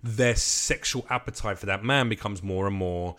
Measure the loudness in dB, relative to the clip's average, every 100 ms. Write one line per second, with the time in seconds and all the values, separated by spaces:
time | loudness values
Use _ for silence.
0 | -4 2 4 4 2 0 2 0 0 -4
1 | -2 -4 -4 -4 -4 -2 -2 -2 2 2
2 | 2 0 -4 -4 -2 0 0 0 0 -2
3 | -4